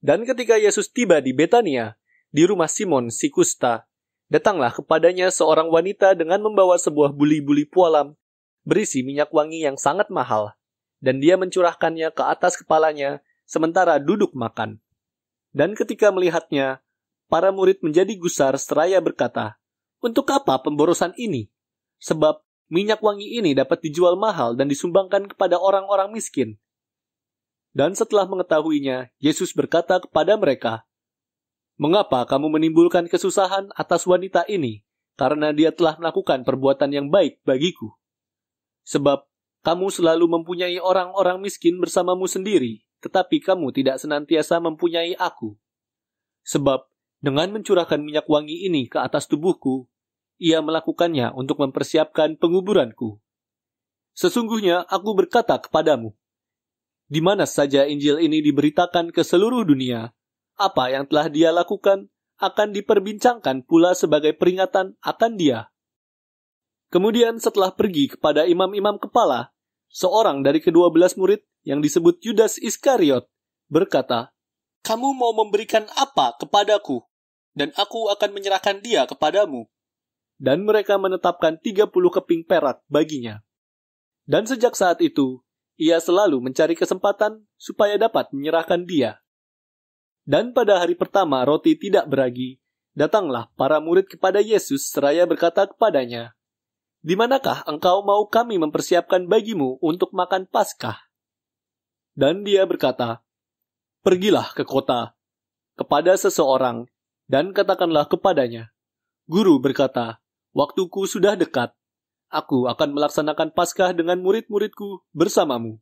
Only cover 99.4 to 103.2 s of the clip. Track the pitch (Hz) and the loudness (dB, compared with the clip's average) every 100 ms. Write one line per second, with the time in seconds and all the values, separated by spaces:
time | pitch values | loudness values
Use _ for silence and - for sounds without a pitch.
99.4 | 214 208 131 131 165 175 185 190 180 190 | 0 -4 -4 -2 -4 -2 -4 -2 -2 -2
100.4 | 190 233 202 - 117 107 _ _ _ _ | -2 -4 -4 -4 -10 -10 _ _ _ _
101.4 | _ _ _ _ _ _ _ - 135 180 | _ _ _ _ _ _ _ -2 0 0
102.4 | 208 196 185 175 139 127 120 117 | 0 2 2 0 -2 -2 -6 -6